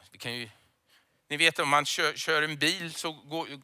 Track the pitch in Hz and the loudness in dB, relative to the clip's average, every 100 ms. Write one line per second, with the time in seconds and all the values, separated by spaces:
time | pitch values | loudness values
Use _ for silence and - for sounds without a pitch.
0 | - 117 120 120 113 - _ _ _ _ | -20 -12 -10 -8 -10 -16 _ _ _ _
1 | _ _ - 147 165 - 147 147 143 - | _ _ -6 2 4 4 4 4 2 0
2 | 156 147 - 156 156 147 151 185 170 156 | 0 -2 0 0 0 0 0 0 -6 -8
3 | 170 151 139 160 123 139 | -8 -8 -8 -6 -6 -10